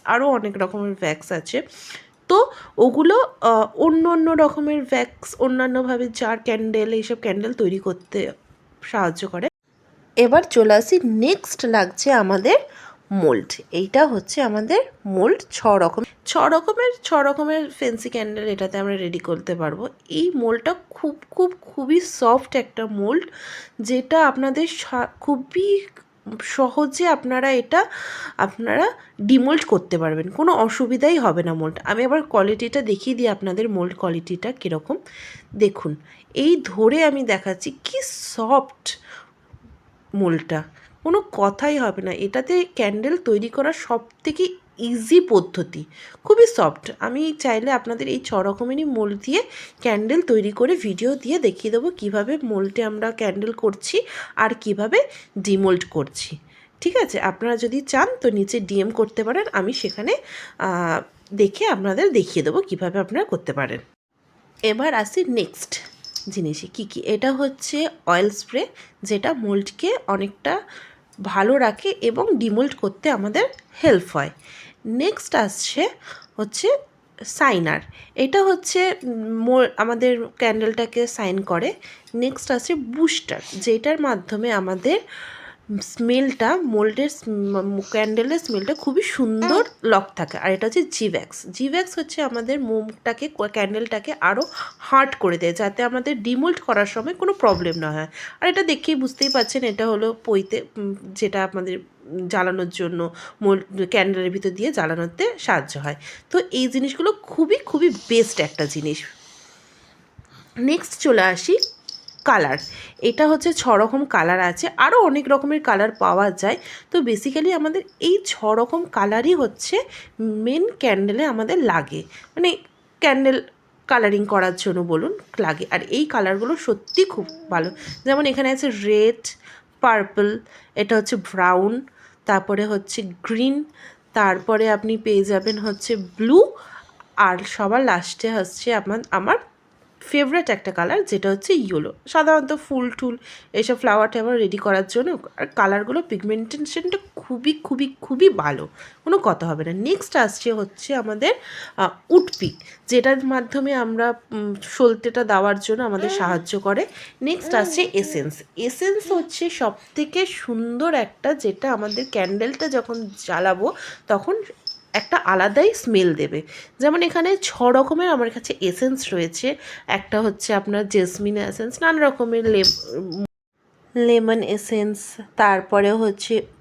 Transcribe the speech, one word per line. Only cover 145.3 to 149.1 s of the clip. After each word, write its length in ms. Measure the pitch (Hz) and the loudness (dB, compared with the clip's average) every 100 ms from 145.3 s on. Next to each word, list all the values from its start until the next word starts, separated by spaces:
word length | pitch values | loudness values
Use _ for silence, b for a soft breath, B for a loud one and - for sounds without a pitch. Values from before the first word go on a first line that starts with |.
| - | -10
আর 100 | - - | -4 2
কালারগুলো 460 | 196 202 214 285 | 2 2 -2 -4
পিগমেন্টেশনটা 960 | 339 202 202 220 226 294 294 339 359 392 - - | -4 -6 -4 -4 -6 -8 -6 -6 -4 -6 -8 -16
খুবই, 380 | - 247 269 | -10 -2 0
খুবই, 420 | 302 - 262 277 - | -2 -4 -4 -4 -6
খুবই 280 | - 269 392 | -8 4 6
ভালো, 380 | - 147 139 76 B B B | 6 -2 -4 -8 B B B
কোনো 140 | - | 0